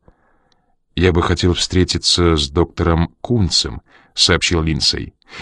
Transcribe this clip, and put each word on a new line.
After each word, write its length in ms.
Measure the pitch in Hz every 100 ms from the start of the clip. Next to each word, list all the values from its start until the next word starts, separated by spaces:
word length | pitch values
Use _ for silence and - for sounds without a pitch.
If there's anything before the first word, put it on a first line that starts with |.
| _ _ _ _ _ _ _ _ _ -
«Я 160 | 90
бы 100 | 85
хотел 300 | 85 90 90
встретиться 840 | 85 - 90 87 85 - - 85 80
с 120 | 69
доктором 640 | 78 82 - 85 82 82 _
Кунцем», 640 | - 120 85 - 69 - - _ _
сообщил 480 | - - 85 - 85
Линдсей. 520 | 80 73 - - - - _ -